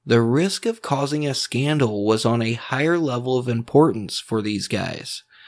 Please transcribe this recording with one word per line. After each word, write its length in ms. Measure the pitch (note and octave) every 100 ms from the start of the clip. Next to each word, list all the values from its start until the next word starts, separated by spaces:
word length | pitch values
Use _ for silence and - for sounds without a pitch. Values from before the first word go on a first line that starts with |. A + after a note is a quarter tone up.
the 160 | - A#2
risk 460 | A#2 C3+ F#3+ - A3+
of 160 | A3+
causing 440 | - C#3 C#3 D3+ D3
a 80 |
scandal 680 | C3+ - B2 C#3 D3+ B2 G#2
was 200 | G#2 A2
on 180 | A2+ A#2
a 120 | A2+
higher 440 | A#2 - C3 D#3 F3
level 400 | D3+ B2 B2+ B2+
of 100 | B2
importance 720 | A#2 A#2 C#3 D#3+ A2+ G2+ -
for 240 | - A2
these 240 | G#2+ G2+ F#2+
guys. 560 | G2+ - - - - - _